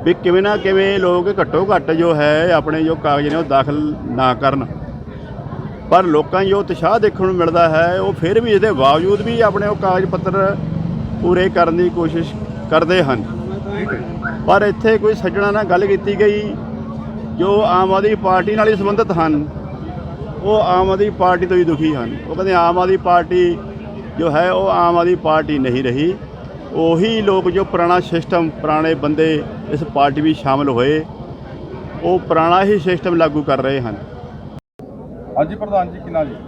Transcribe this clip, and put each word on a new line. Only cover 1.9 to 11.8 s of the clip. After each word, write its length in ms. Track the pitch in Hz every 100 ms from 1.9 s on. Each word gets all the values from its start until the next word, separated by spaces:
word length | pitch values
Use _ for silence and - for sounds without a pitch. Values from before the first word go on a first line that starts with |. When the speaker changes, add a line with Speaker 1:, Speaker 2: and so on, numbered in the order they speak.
Speaker 1:
ਜੋ 240 | 165 170 156
ਹੈ 360 | 147 151 175
ਆਪਣੇ 320 | 165 151 156
ਜੋ 120 | 160 156
ਕਾਗਜ਼ 320 | 151 143 147
ਨੇ 80 | 156
ਉਹ 80 |
ਦਾਖਲ 520 | 151 139 135 147 151 147 127
ਨਾ 280 | 123 131
ਕਰਨ। 320 | 123 135 139 120 - - - - - - - - - - - -
ਪਰ 140 | 170
ਲੋਕਾਂ 400 | 185 151 151 185
'ਚ 40 | 196
ਜੋ 120 | 202
ਉਤਸ਼ਾਹ 400 | 190 180 160 220
ਦੇਖਣ 260 | 214 202 190
ਨੂੰ 100 | 180
ਮਿਲਦਾ 340 | 165 170 165
ਹੈ, 300 | 156 170 185
ਉਹ 140 | 190
ਫਿਰ 280 | 190 165 214
ਵੀ 100 | 233
ਇਹਦੇ 200 | 202 214
ਬਾਵਜੂਦ 500 | 156 139 151 180 208
ਵੀ 200 | 208 233
ਆਪਣੇ 260 | 220 202 208
ਉਹ 80 | 208
ਕਾਗਜ਼ 300 | 190 185 190
ਪੱਤਰ 520 | 185 185 190 190 202 - - - - - -
ਪੂਰੇ 280 | 175 180 185
ਕਰਨ 280 | 175 165
ਦੀ 120 | 165